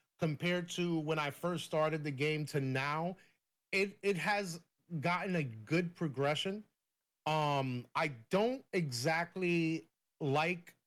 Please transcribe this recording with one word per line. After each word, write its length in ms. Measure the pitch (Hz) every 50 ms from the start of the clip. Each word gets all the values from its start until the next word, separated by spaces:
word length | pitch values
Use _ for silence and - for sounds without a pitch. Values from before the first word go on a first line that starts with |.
| _ _ _ -
compared 500 | - 160 147 - 160 175 180 180 175 175
to 280 | - - 175 175 170 160
when 180 | 151 151 160 156
I 120 | 147 143
first 340 | 135 - - 175 180 160 -
started 400 | - - 156 156 156 156 156 147
the 60 | 156
game 340 | 143 127 143 151 156 156 151
to 140 | 143 - 147
now. 560 | 135 131 127 131 135 143 147 156 165 180 190 - - - _ _ _ _ _ _ _ _ -
It, 260 | 190 202 202 196 - -
it 140 | 202 202 165
has 420 | 151 196 208 208 202 180 165 175 - _ _ _ _ - 175 151
gotten 360 | 127 170 175 175 180 202 180
a 60 | 170 147
good 520 | 127 110 110 107 - 151 175 185 170 -
progression. 680 | - 175 156 127 131 139 143 151 151 - 190 196 214 214 _ _ _ _ _ _ _ _ _ _ _ -
Um, 600 | 151 156 156 151 147 143 139 131 131 123 123 120 - -
I 180 | 147 165 156 135 113 113 -
don't 340 | - 190 214 240 254 269 - _ -
exactly 1120 | 190 165 143 123 117 123 165 160 165 170 170 - 190 185 175 175 170 165 160 165 156 - - _ _ _ _ _ -
like, 540 | 160 139 135 147 160 170 180 175 175 - - _ _